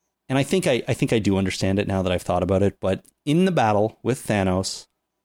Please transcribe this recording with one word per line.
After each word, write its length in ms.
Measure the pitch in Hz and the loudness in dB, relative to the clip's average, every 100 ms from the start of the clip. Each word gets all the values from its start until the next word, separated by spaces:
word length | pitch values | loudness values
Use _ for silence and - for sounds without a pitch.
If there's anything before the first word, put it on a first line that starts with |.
| _ _ - | _ _ -4
and 100 | 131 | -4
I 40 | |
think 240 | 135 190 151 | 0 0 0
I, 160 | 123 - | 0 -2
I 60 | |
think 180 | 127 139 | -2 0
I 40 | 117 | 2
do 200 | 101 95 | 2 0
understand 400 | 92 - 95 98 | 0 -2 0 0
it 100 | 101 | 0
now 140 | 95 | -2
that 100 | 92 | 0
I've 100 | 90 | -2
thought 200 | - 87 | 0 0
about 200 | 90 95 | 2 2
it, 180 | 98 - | 0 0
but 220 | 98 95 - _ | -4 -4 -6 _
in 200 | 147 156 190 | -2 2 2
the 40 | |
battle 460 | 160 110 104 110 - | 2 2 2 0 -2
with 240 | 113 131 - | -4 -4 -2
Thanos, 600 | 104 92 92 95 - - _ _ _ | 0 2 0 -2 -8 -16 _ _ _